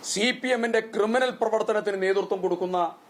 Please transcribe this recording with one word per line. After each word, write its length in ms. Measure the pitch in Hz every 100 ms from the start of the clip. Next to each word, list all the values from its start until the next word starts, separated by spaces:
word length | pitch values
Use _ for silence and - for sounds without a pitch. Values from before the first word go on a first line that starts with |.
| -
സി 140 | - 247 254
പി 100 | 254 247
എമ്മിന്റെ 260 | 233 226 220
ക്രിമിനൽ 380 | - 208 240 254 -
പ്രവർത്തനത്തിന് 580 | 226 220 220 214 208 196
നേതൃത്വം 360 | 190 196 190 196 185
കൊടുക്കുന്ന 320 | 175 185 180 170 -